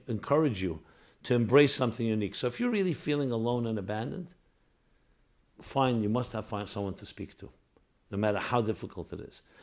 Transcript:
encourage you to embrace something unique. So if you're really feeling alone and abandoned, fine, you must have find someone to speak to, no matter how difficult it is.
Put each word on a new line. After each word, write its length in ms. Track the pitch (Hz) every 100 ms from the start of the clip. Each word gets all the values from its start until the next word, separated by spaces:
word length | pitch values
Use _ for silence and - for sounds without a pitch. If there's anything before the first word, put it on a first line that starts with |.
| -
encourage 560 | 110 - 147 156 98
you 160 | 92 82 - - - _
to 120 | - 123
embrace 400 | 113 127 143 -
something 320 | 123 110 113
unique. 260 | 110 101
So 140 | - 123
if 120 | -
you're 120 | 247
really 220 | 220 185
feeling 380 | 151 - 147 139
alone 360 | 117 113 120 117
and 100 | 110
abandoned, 560 | 95 107 127 - 175 - _ _ _ _ _ _ _ _ _ _ _ -
fine, 400 | - 135 131 120
you 80 | 104
must 220 | 117 117
have 140 | 110 98
find 240 | 104 101
someone 240 | 104 101 92
to 100 | 104
speak 320 | - 98 -
to, 100 | - - _ _ _ _ -
no 80 | 98
matter 220 | 107 101
how 220 | - 123
difficult 500 | 107 104 - - 80
it 80 | 85
is. 220 | - - _ -